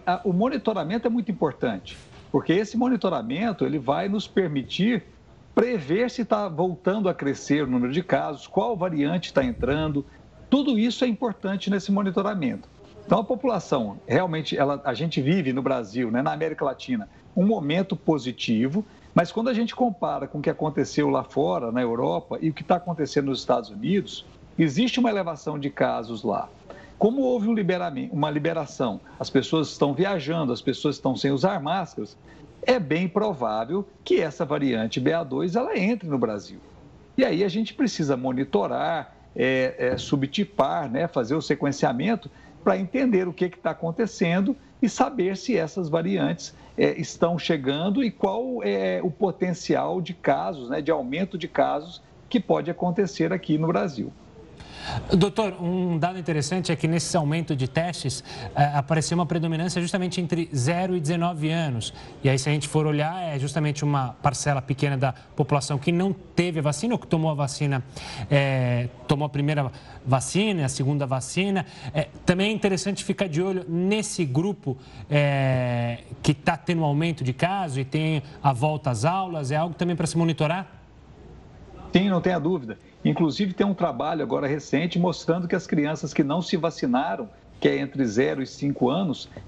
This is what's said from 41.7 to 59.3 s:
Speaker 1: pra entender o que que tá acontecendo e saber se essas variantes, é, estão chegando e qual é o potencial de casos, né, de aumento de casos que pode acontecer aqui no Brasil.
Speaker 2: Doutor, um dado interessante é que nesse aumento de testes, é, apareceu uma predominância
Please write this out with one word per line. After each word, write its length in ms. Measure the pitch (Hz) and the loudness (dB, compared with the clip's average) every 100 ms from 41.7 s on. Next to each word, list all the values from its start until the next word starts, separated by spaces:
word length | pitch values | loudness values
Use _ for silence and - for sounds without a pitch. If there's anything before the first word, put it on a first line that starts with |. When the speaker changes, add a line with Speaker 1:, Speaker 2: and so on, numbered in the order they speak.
| 139 151 123 180 226 - - - - | 0 0 0 0 -2 -4 -20 -20 -2
Speaker 1:
pra 140 | - 190 | 0 2
entender 500 | 190 254 262 190 180 | 0 0 4 4 2
o 60 | |
que 160 | - 185 | -2 -2
que 100 | - | -2
tá 120 | 220 | -4
acontecendo 840 | 220 165 165 220 - 170 175 196 - - - | -4 -4 -2 -2 0 2 2 2 -2 -6 0
e 60 | 220 | 0
saber 480 | - 254 269 185 190 | 2 0 2 0 0
se 200 | - 196 | 0 0
essas 320 | 160 - 165 | 0 -2 0
variantes, 640 | 165 180 190 143 170 - - - - | 0 0 0 0 -2 -8 -16 -10 0
é, 240 | 143 147 | 2 2
estão 360 | 156 - 170 170 | -6 0 0 0
chegando 640 | - 160 131 143 180 208 | 0 0 0 -2 0 0
e 60 | 240 | 0
qual 520 | - 247 226 254 240 | 0 -2 0 -4 -2
é 380 | 202 196 190 185 | -2 0 0 0
o 80 | 180 | -2
potencial 880 | - 196 - 180 165 - 139 147 185 | 0 -2 0 -2 -2 0 2 2 -2
de 140 | 165 | -4
casos, 540 | 175 - 139 160 156 120 | -2 0 2 0 -6 -4
né, 120 | 151 | -4
de 100 | 147 | 0
aumento 460 | 151 127 143 190 180 | 0 0 -4 -4 -4
de 120 | 160 | -4
casos 520 | - 135 139 165 - - - - | 0 2 0 -6 -18 -20 -20 -2
que 100 | 240 | 0
pode 320 | - 160 151 | 2 0 0
acontecer 600 | 170 180 170 190 - 160 | -2 0 2 0 2 0
aqui 260 | 180 - 151 | 0 0 2
no 80 | 160 | 2
Brasil. 460 | 196 202 147 - - - - - - - - - - - | 2 0 -4 -8 -10 -20 -20 -20 -20 -18 -14 -8 -6 2
Speaker 2:
Doutor, 440 | 190 196 - 208 180 | 4 4 2 -2 0
um 380 | 175 185 180 165 | -2 0 0 2
dado 200 | 170 185 | 0 -2
interessante 540 | 165 151 135 185 170 | -2 0 0 -2 0
é 40 | 160 | 0
que 120 | 160 | 2
nesse 260 | 165 - | 0 0
aumento 400 | 175 147 160 160 | 0 2 0 0
de 140 | 135 131 | -2 0
testes, 560 | - 170 156 135 - - - - - | 0 -2 -4 -6 -6 -10 -12 -6 2
é, 80 | 143 | 2
apareceu 440 | 143 - 160 - 170 | 2 2 0 2 0
uma 80 | |
predominância 560 | 165 | 0